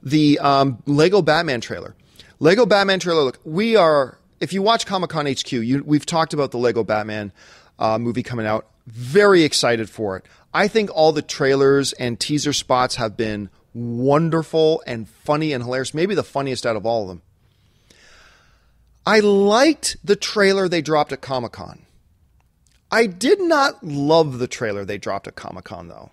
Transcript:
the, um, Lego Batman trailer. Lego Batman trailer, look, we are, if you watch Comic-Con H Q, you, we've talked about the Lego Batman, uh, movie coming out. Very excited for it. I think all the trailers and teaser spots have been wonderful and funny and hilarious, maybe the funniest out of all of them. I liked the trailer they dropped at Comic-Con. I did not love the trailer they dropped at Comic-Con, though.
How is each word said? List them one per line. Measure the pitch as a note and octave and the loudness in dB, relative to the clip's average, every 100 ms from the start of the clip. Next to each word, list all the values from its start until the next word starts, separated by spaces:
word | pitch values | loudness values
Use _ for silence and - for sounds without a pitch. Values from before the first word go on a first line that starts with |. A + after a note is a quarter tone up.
the, | C3 D#3 D3+ C#3+ | 0 2 4 4
um, | C#3+ C#3 C#3 A#2+ - | 4 2 2 -2 -2
Lego | C#3+ E3 G3+ | 2 4 4
Batman | D#3 D3+ E3+ B2 | 2 0 0 -4
trailer. | - F#2 F#2+ - _ _ - _ | -6 -10 -12 -18 _ _ -20 _
Lego | C#3 G3+ A#3 | 2 4 4
Batman | G3+ G3 F#3+ | 4 2 0
trailer, | F3+ E3 | 0 0
look, | C3+ - - | 0 -2 -8
we | D#3 A3+ A3 | -4 2 4
are, | E3+ D3 B2+ - _ _ | 4 4 0 -6 _ _
if | D#3 | -6
you | F#3 | -2
watch | G3 A3+ - | 0 0 0
Comic-Con | G3 E3+ D#3+ D3 | -4 -4 -4 -4
H | C3 - | -6 -6
Q, | B2+ | -4
you, | A2+ C#3 C#3+ | -2 -2 0
we've | D3 - | 0 0
talked | E3+ D#3+ | -4 -2
about | D3+ C3+ | -2 -4
the | A#2+ | 0
Lego | B2 A2 | 0 0
Batman, | G2+ G#2+ G#2+ G#2+ G#2 - - - _ _ | -2 -2 -4 -8 -10 -14 -20 -20 _ _
uh, | A2 A2 | -2 -2
movie | A#2+ A#2 | -2 -6
coming | B2 A#2+ G#2+ | -6 -6 -4
out. | A2 - _ - | -4 -6 _ -20
Very | A2+ B2 D#3+ G#3 F#3 | -16 -2 4 6 6
excited | D3+ - B2+ A#2 A2 | 4 2 0 0 -2
for | - G#2+ F#2+ | -6 -6 -6
it. | - _ _ | -12 _ _
I | D#3 G3 | -2 0
think | A3+ G3+ | 0 -2
all | E3+ D#3 | 2 2
the | D3+ | 2
trailers | D3 - C#3 C#3 C#3 C#3 C3+ | -6 -2 0 4 4 4 0
and | - B2 A#2 | -4 -6 -6
teaser | - D3 C#3+ | -4 -4 -2
spots | C3+ - B2+ B2+ - | -4 -2 0 0 -2
have | A2+ F#2+ | -6 -4
been | A2 G#2 G2 _ _ | -4 -4 -10 _ _
wonderful | A#2 A#2+ A#2 B2+ D3 E3 D#3+ D3+ D#3+ D#3 D#3+ - | -12 -8 -4 2 2 2 -2 -2 2 2 2 -4
and | A#2 G#2+ | -10 -10
funny | _ - D3+ D#3 | _ -4 -2 -2
and | C3+ | -4
hilarious, | A#2+ B2+ B2+ | -4 -6 -6
maybe | D3+ F#3 F3 | -4 0 0
the | |
funniest | B2+ C#3 C#3 B2+ B2 | 0 -4 -4 -4 -2
out | A2 | -2
of | G2+ | -2
all | A#2 | -2
of | G2 | -4
them. | F2+ _ _ _ _ _ _ _ _ _ - _ _ _ _ _ _ _ _ - | -10 _ _ _ _ _ _ _ _ _ -20 _ _ _ _ _ _ _ _ 0
I | G#3+ | 2
liked | G#3 G3+ G3+ G#3+ C#4+ D4+ - - | 4 4 4 4 4 2 -4 -10
the | D#3+ G#3 | -2 -2
trailer | - A3 G3 G3 F#3 | 0 0 2 2 0
they | E3+ | -2
dropped | C#3+ D#3 D3 | 0 0 0
at | C3+ | -4
Comic-Con. | - C3 A#2 - F2+ - _ _ _ _ _ _ _ _ _ _ _ | -6 -6 -6 -12 -16 -18 _ _ _ _ _ _ _ _ _ _ _
I | A3 A#3 | 0 0
did | F3 A#3+ G4+ | 0 0 2
not | F4+ D#4 C4+ - | 2 2 2 -2
love | F3+ C#3+ C#3+ E3 D#3+ B2+ | -8 -4 2 4 4 0
the | B2 | -6
trailer | - A#2 G2+ G2 | -6 -6 -6 -8
they | G2+ | -10
dropped | G2+ G2 - | -6 -8 -8
at | - | -16
Comic-Con, | - F2+ - F2+ E2+ | -14 -16 -16 -16 -16
though. | - - | -20 -20